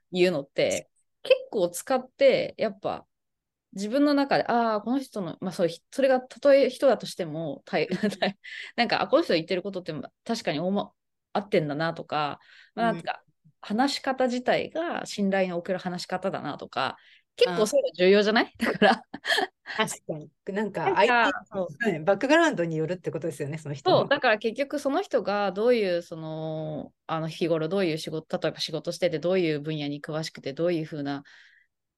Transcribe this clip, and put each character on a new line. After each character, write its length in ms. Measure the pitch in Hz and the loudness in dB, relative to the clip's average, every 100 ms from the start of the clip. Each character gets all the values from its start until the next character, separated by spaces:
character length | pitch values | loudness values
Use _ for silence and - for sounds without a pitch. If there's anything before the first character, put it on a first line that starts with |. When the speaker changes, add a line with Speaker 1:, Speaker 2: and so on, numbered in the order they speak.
| _ | _
Speaker 1:
い 120 | 180 | 2
う 60 | 180 | 2
の 120 | 147 | 2
っ 60 | - | -4
て、 400 | - 120 92 - _ _ | -2 0 0 -6 _ _
Speaker 2:
<laughs> 160 | _ | _
Speaker 1:
結 140 | - 523 - | 2 2 2
構 180 | 226 175 | -2 -2
使 260 | - - | -2 -2
っ 100 | 262 | -2
て、 500 | 247 - 269 175 - - | -2 2 4 4 0 -4
や 120 | 214 | -4
っ 80 | 202 | -4
ぱ 260 | 139 80 - _ _ _ _ _ _ | -6 -6 -10 _ _ _ _ _ _
自 160 | 190 208 | -10 -2
分 160 | 269 | 2
の 100 | 294 | 4
中 240 | 277 277 - | 4 2 0
で、 60 | - | 2
あ 300 | 233 226 214 | 2 2 -2
あ、 40 | |
こ 100 | 226 | -2
の 80 | 269 | -2
人 200 | 262 214 | -4 -6
の、 160 | 165 - | -8 -6
ま 80 | 190 | -8
あ、 40 | |
そ 120 | 165 | 0
う、 40 | 170 | -2
ひ-、 140 | 170 _ | -2 _
そ 120 | - | 0
れ 60 | 262 | 4
が 120 | 254 | 2
た 180 | 254 - | 0 0
と 160 | 285 | 6
え 160 | 277 254 | 6 6
人 160 | - 277 | 2 2
だ 100 | 208 | 2
と 100 | 170 | -2
し 100 | - | -8
て 80 | |
も、 380 | 165 156 160 - | -8 -6 -8 -10
た 160 | - 170 | -6 -2
い-、 60 | - | -2
Speaker 2:
う 60 | |
ん。 40 | 180 | -2
Speaker 1:
<laughs> 400 | 208 - 202 - - - - - | -2 -2 -4 -4 -14 -16 -8 -2
な 80 | |
ん 40 | 233 | 0
か、 140 | - | 0
あ、 60 | 196 | 2
こ 80 | 294 | 2
の 60 | |
人 100 | 339 | 4
言 80 | 170 | 0
っ 40 | 165 | 0
て 80 | |
る 80 | 180 | -4
こ 100 | 202 | -4
と 80 | 190 | -8
っ 20 | |
て、 100 | 175 | -8
ま、 180 | 156 - _ | -10 -12 _
確 200 | - 226 | -6 -4
か 80 | 185 | -2
に 80 | 151 | -2
お 100 | 180 | 0
も-、 240 | 202 - _ _ _ _ | -2 -4 _ _ _ _
合 80 | 214 | -6
っ 80 | 202 | 0
て 120 | 190 | 0
ん 60 | 147 | 0
だ 80 | |
な 180 | 143 165 | -2 -4
と 120 | 160 | -6
か、 340 | - 151 147 - _ - - | -6 -2 -2 -6 _ -20 -14
ま 140 | - 233 | -2 -2
あ、 20 | |
Speaker 2:
う 20 | |
ん。 40 | 170 | -2
Speaker 1:
な 40 | |
ん 20 | |
か、 200 | 156 - _ _ _ _ | -6 -10 _ _ _ _
話 360 | - 214 285 - | -4 0 0 0
し 40 | |
方 260 | 277 262 262 | -4 0 0
自 160 | 247 | 0
体 280 | 247 170 - | 0 0 -2
が 360 | 311 339 226 - | -6 -6 -6 -8
信 240 | - 196 | -2 0
頼 180 | 196 185 | 0 0
の 80 | 175 | -2
お 60 | |
け 100 | 175 | -4
る 60 | 180 | -6
話 240 | 180 175 | -6 -8
し 40 | - | -6
方 240 | 185 196 | -6 -4
だ 100 | 139 | -6
な 180 | 147 - | -8 -10
と 100 | - | -8
か、 280 | - 131 - _ _ _ - | -4 -4 -6 _ _ _ 0
結 200 | 466 175 | 2 4
構 100 | 214 | 2
そ 100 | 277 | 2
う 40 | |
い 20 | |
う 40 | 262 | 0
の 60 | |
重 160 | - 185 | 4 6
要 120 | 208 | 6
じ 80 | 208 | 6
ゃ 20 | |
な 100 | 226 | 2
い？ 120 | - - | 0 -2
Speaker 2:
あ 20 | |
ー。 40 | 233 | -2
Speaker 1:
だ 120 | 196 | 4
か 80 | 208 | 4
ら。 180 | 233 - - - - 381 _ - - | 4 -2 -12 -2 -2 -2 _ -8 -2
Speaker 2:
確 300 | 220 - - | -2 -4 -8
か 60 | |
に。 160 | 151 156 _ - | -10 -12 _ -8
な 100 | 196 | -4
ん 80 | 202 | -4
か、 120 | 170 | -2
Speaker 1:
な 60 | 160 | 0
ん 40 | |
か、 20 | 180 | 4
Speaker 2:
相 300 | 233 240 214 | 6 6 4
手、 60 | - - | 0 -6
Speaker 1:
そ 100 | 196 | -6
う。 280 | 175 - 233 | -6 -4 -2
Speaker 2:
は 60 | 156 | 0
い、 40 | |
バ 140 | 156 | 0
ッ 20 | 196 | 2
ク 100 | 269 | 6
グ 80 | 320 | 6
ラ 120 | 320 | 6
ウ 20 | |
ン 60 | 170 | 2
ド 80 | |
に 120 | 170 156 | -2 -2
よ 100 | 156 | -2
る 80 | |
っ 20 | 180 | -4
て 120 | 156 | -6
こ 100 | 165 | -6
と 60 | 170 | -6
で 60 | |
す 100 | - | -6
よ 60 | 143 | -8
ね、 100 | 160 | -8
そ 100 | 143 | -10
の 60 | |
人 160 | 147 370 | -4 4
の。 100 | 277 | 4
Speaker 1:
そ 40 | |
う、 40 | - | 4
だ 120 | 294 | 2
か 80 | 254 | 2
ら 100 | 220 | 2
結 160 | 226 | 0
局 240 | 233 277 285 | -4 -4 -2
そ 120 | 269 | -2
の 120 | 311 | -2
人 200 | 415 262 | 0 0
が 300 | 190 202 202 | 0 0 -2
ど 160 | 185 240 | 0 2
う 60 | |
い 220 | 240 190 175 | 2 2 -2
う、 60 | |
そ 140 | 175 160 | -4 -10
の、 760 | 160 156 160 156 156 151 - _ - | -8 -8 -6 -6 -8 -8 -12 _ -6
あ 140 | 160 | -4
の、 80 | 160 | -4
日 180 | - 165 | -4 0
頃 220 | 160 160 | 0 0
ど 100 | 196 | 0
う 80 | 175 | 0
い 60 | |
う 60 | 156 | -2
仕 120 | 165 | -6
事、 280 | 156 - 180 | -10 -6 -4
例 100 | 160 | -4
え 40 | |
ば 80 | - | -4
仕 120 | - | -6
事 200 | 156 175 | -6 -8
し 60 | 165 | -8
て 100 | 175 | -8
て、 100 | 151 | -4
ど 140 | 170 | 0
う 60 | 190 | 0
い 120 | 160 | 0
う 80 | 147 | -2
分 180 | 151 156 | -4 -6
野 100 | 143 | -6
に 140 | 147 | -8
詳 200 | - 156 | -6 -8
し 80 | 160 | -8
く 100 | - | -10
て、 100 | 139 | -10
ど 140 | 147 175 | -2 -2
う 60 | |
い 100 | 165 | -2
う 20 | |
風 180 | 156 151 | -4 -8
な 200 | 143 139 - - - _ _ _ _ | -6 -8 -12 -20 -20 _ _ _ _